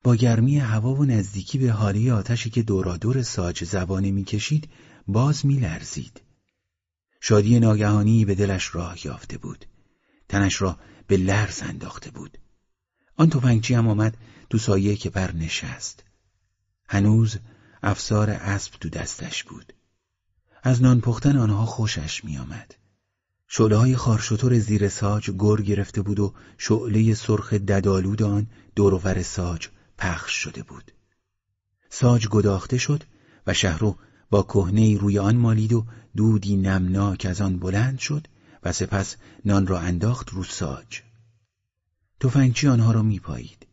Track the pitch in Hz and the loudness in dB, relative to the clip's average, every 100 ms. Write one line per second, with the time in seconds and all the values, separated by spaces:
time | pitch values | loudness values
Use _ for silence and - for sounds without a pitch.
0 | 127 117 120 113 127 147 123 110 120 135 | 4 4 4 4 2 2 0 0 0 0
1 | 143 113 98 98 95 135 127 107 104 101 | 2 2 -2 -8 -6 -2 0 2 0 2
2 | 120 113 95 117 117 120 110 95 90 85 | 2 0 0 -4 -2 -2 0 0 -2 -2
3 | 110 131 120 - 87 87 85 95 90 95 | -2 -2 -4 -4 -4 -4 -6 -4 -2 -2
4 | 98 98 95 104 - 151 - - - - | 0 -2 -4 -6 -2 -4 -4 -20 -20 -14
5 | - 104 139 147 139 139 98 82 - - | -2 0 2 2 2 0 -2 -6 -10 -12
6 | - - _ _ _ _ _ _ _ _ | -12 -16 _ _ _ _ _ _ _ _
7 | _ _ - 107 104 120 113 107 107 104 | _ _ 2 2 6 4 4 2 2 2
8 | 104 113 101 98 101 92 - - - - | 4 4 2 0 0 -2 -4 -8 -10 -10
9 | 73 - - - - - - _ _ _ | -12 -12 -14 -14 -12 -14 -18 _ _ _
10 | _ _ _ 101 98 - 95 82 - - | _ _ _ 0 0 0 -2 -4 -14 -20
11 | - 98 92 101 104 - - - 98 - | 0 2 2 0 0 -4 -10 -10 -14 -14
12 | - - - - - _ _ _ _ _ | -16 -16 -18 -18 -20 _ _ _ _ _
13 | _ - 165 139 123 113 113 120 113 104 | _ 2 4 4 2 2 2 2 2 2
14 | 107 - - - - 110 107 98 101 104 | 0 -4 -20 -20 -4 -2 2 2 2 -2
15 | 92 98 92 80 80 - - - - - | -4 -4 -4 -4 -6 -6 -8 -12 -14 -16
16 | _ _ _ _ _ _ _ _ _ 101 | _ _ _ _ _ _ _ _ _ 2
17 | 104 110 113 110 - - _ _ 107 98 | 4 4 2 -2 -12 -20 _ _ -4 -4
18 | - 104 107 104 98 101 - - 80 80 | -2 0 0 -2 -4 -6 -6 -12 -10 -10
19 | 80 - 82 - - - - _ _ _ | -10 -12 -10 -10 -12 -20 -20 _ _ _
20 | _ _ _ _ _ _ 123 123 127 127 | _ _ _ _ _ _ 0 4 6 4
21 | 120 113 143 139 110 104 113 - 110 - | 2 0 2 2 2 0 -2 -2 -4 -4
22 | 76 - - 69 64 82 - - _ _ | -8 -10 -10 -10 -10 -14 -16 -20 _ _
23 | _ _ _ _ _ - 110 107 127 127 | _ _ _ _ _ 0 2 4 4 2
24 | 123 110 - 110 127 120 98 104 98 - | 0 0 0 -2 2 2 2 0 0 -2
25 | 101 104 - 95 104 107 101 101 98 - | -2 -2 -4 0 2 2 0 -2 -2 -4
26 | 98 101 101 - - - - 107 - 110 | -2 -2 -2 -4 -20 -14 0 0 2 2
27 | 110 107 - 107 - 104 98 98 98 95 | 2 2 0 -2 0 -4 0 0 2 0
28 | 95 107 104 101 110 - _ - 101 92 | 0 0 0 0 -4 -12 _ 2 2 4
29 | 95 92 87 - 87 82 - - _ - | 0 -2 -4 -4 -4 -6 -10 -18 _ -8
30 | 95 85 - - - - - - - _ | -6 -6 -6 -8 -8 -12 -16 -18 -20 _
31 | _ _ _ _ _ _ _ _ _ - | _ _ _ _ _ _ _ _ _ 2
32 | 123 120 107 107 101 98 - 127 - 147 | 4 4 4 2 2 0 -2 -4 -2 -4
33 | - _ _ _ - 95 98 80 107 - | -6 _ _ _ -4 -2 -2 0 -2 -2
34 | _ _ _ 101 92 98 90 104 110 104 | _ _ _ 0 2 0 2 4 4 4
35 | 101 101 101 120 117 110 107 117 113 - | 2 2 2 2 2 2 2 0 -2 -14
36 | - 104 110 107 101 98 95 95 90 92 | -10 0 2 2 2 0 2 0 0 0
37 | 101 92 92 90 98 90 90 98 127 135 | 0 -2 -4 -2 -2 -2 -2 0 0 -2
38 | - 147 - _ _ - - - 92 101 | -4 -6 -8 _ _ -10 -6 -4 -2 -2
39 | 95 - - - - 98 92 90 85 87 | -4 -10 -20 -6 2 2 2 0 -2 -2
40 | 107 123 - 92 90 - 82 67 - - | -2 -2 -6 -10 -10 -6 -8 -8 -14 -18
41 | _ _ _ _ _ _ _ _ _ _ | _ _ _ _ _ _ _ _ _ _
42 | _ _ 131 131 131 120 143 120 113 110 | _ _ 0 4 2 4 2 4 4 2
43 | 110 98 - 64 60 _ - | 0 -2 -6 -12 -12 _ -20